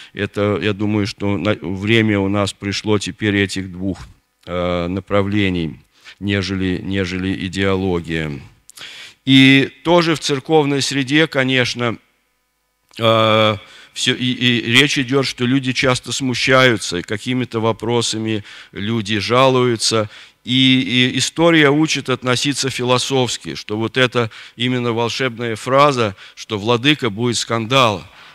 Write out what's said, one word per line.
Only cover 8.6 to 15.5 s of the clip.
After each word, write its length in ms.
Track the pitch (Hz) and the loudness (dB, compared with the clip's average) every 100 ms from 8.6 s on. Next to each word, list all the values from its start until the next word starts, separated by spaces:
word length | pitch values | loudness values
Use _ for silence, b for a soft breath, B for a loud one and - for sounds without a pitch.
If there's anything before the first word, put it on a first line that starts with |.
| - B B B B B | -20 B B B B B
И 480 | 131 135 135 135 104 - 160 | 4 8 8 6 4 -2 2
тоже 300 | 175 165 147 | 2 2 -2
в 40 | |
церковной 640 | - 139 156 160 143 139 | -2 -4 2 2 2 -2
среде, 460 | - 139 127 151 160 | -2 -4 0 2 2
конечно, 720 | 139 131 131 117 120 120 104 _ _ _ _ _ _ _ _ _ - | 0 0 0 0 -2 -4 -6 _ _ _ _ _ _ _ _ _ 0
э, 580 | 113 113 110 110 107 104 B B B | 2 4 4 4 2 0 B B B
все, 200 | - 127 | -4 -2
и, 120 | - 127 | 0 -2
и 360 | 127 123 120 113 | 0 0 0 2
речь 280 | 123 147 147 | 4 4 0
идет, 280 | 123 139 131 | -2 -2 -2
что 200 | - | -2
люди 260 | 123 | 0